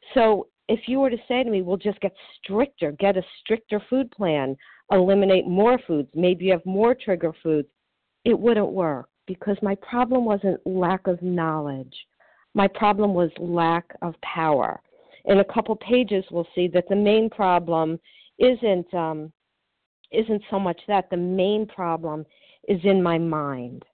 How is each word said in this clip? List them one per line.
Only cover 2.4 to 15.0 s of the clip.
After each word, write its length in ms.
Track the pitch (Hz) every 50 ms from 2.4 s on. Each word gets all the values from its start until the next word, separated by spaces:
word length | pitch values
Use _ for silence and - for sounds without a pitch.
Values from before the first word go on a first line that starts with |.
| - - 196 208 262 277 _ _ 175 147 147
get 240 | 147 196 196 196
a 80 | 185 180 - - -
stricter 400 | _ - 220 220 _ _ - 208
food 300 | 202 - - 262 269 240
plan, 460 | - _ 208 175 156 147 135 131 135 - - - - _ _ _
eliminate 560 | - 190 180 185 196 196 196 196 190 185 -
more 320 | - 175 185 208 233 247 247
foods, 320 | - - 170 151 139 - _
maybe 320 | 151 175 180 180 170 180
you 60 | 190 185
have 140 | 170 165
more 280 | 185 185 196 214 233 262
trigger 380 | 254 - - 190 170 170 165 160 _ _
foods," 260 | 165 156 151 143 _ _ _ _ _ _ _ _ _ _ _ _
it 140 | 233 233 -
wouldn't 340 | 196 233 233 214 202 - -
work 360 | 190 180 160 147 127 127 _ _ _ _
because 340 | - 185 - - - 202 196 -
my 120 | 202 196
problem 480 | 202 - - - 240 247 233 247 254 240
wasn't 420 | 226 214 202 196 196 175 - _
lack 400 | 190 185 185 180 170 190 185 _
of 160 | 190 180 170 175
knowledge. 840 | 180 180 175 165 160 156 156 147 147 139 135 131 127 - - - _ _ _ _ _ _ _ _ _ _
My 140 | 208 196 196
problem 460 | 196 - 220 208 208 196 214 202 196
was 160 | 175 175 165 - -
lack 580 | 175 175 175 170 170 165 165 175 175 _ - - -
of 180 | 175 160 _
power. 600 | - - - - 160 160 151 135 - - - - _ _ _ _